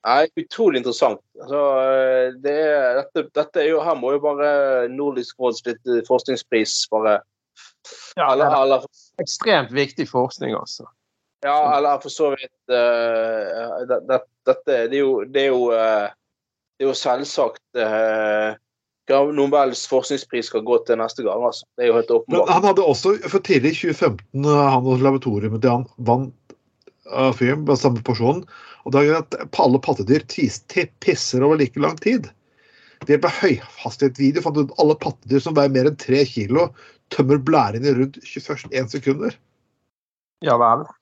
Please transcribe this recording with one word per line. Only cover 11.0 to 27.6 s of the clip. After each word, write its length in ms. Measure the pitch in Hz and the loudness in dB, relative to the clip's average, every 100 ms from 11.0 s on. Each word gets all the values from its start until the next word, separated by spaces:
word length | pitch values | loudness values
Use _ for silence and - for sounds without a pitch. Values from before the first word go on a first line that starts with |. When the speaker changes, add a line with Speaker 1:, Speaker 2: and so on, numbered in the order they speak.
| _ _ _ _ | _ _ _ _
Speaker 1:
Ja, 140 | 139 147 147 147 | -2 0 2 2
eller 240 | 147 143 | 2 0
for 80 | 143 | -4
så 160 | - 151 | -2 -2
vidt, 180 | 135 131 _ - | -2 -8 _ -2
eh, 1040 | 123 120 117 117 113 113 110 98 98 117 95 123 | 2 2 2 0 0 -2 -4 -4 -6 -8 -8 -4
det, 100 | 123 - | -4 0
det, 100 | 127 - _ | -2 -2 _
dette, 320 | - 131 - 127 117 | -2 -2 0 -2 0
det 80 | 139 | 0
er 0 | |
jo, 140 | 139 127 | 0 0
det 220 | 107 139 139 | -2 0 2
er 20 | |
jo, 140 | 127 120 | 2 2
eh, 400 | 113 110 107 101 - _ _ _ _ _ _ | 2 2 0 -2 -10 _ _ _ _ _ _
det 80 | |
er 60 | 135 | -4
jo 40 | 127 | -2
selvsagt, 640 | 139 123 143 - 120 - _ 123 | -2 -2 -2 -2 -2 -4 _ -4
eh, 720 | 110 110 110 110 107 107 107 110 _ _ _ _ - | -2 0 0 0 0 0 -2 -6 _ _ _ _ 0
hva 160 | 135 143 | 2 2
Nobels 540 | 151 139 143 135 120 - | 2 2 4 2 -2 -2
forskningspris 640 | 131 127 139 - 123 113 | -2 0 -8 -6 -8 -4
skal 160 | 113 110 | -6 0
gå 140 | 120 | -2
til 160 | - 113 | 0 -2
neste 240 | 113 - | -2 -4
gang, 160 | 110 101 120 | -4 -2 -2
altså. 160 | - - - | -4 -16 -2
Det 60 | 123 | 2
er 60 | |
jo 20 | 117 | 2
helt 160 | 113 | 2
Speaker 3:
Men 80 | 117 | 0
Speaker 1:
åpenbart. 320 | - - - 175 | 0 0 4 4
Speaker 3:
han 100 | 202 | 4
hadde 160 | 185 | 4
også, 320 | 175 131 185 208 | 4 2 0 0
for 160 | 151 190 | 0 -4
tidlig 320 | 185 156 135 | 2 2 2
i 80 | 156 175 | -2 -4
tjue 100 | 151 | 0
femten, 480 | 165 98 - 135 | 0 -2 -8 -4
eh, 220 | 147 147 143 131 | 2 4 4 2
han 80 | |
og 160 | 127 127 | 2 2
laboratoriet 640 | 135 135 131 104 107 110 | 2 2 -2 -2 -2 0
til 140 | 123 120 | 0 0
han 100 | 117 _ | -4 _
vant 400 | 120 120 135 - _ - _ _ _ _ - | 0 0 -2 -12 _ -20 _ _ _ _ -10
av 260 | - 131 117 | 0 0 2
fyren, 260 | 123 147 | 0 0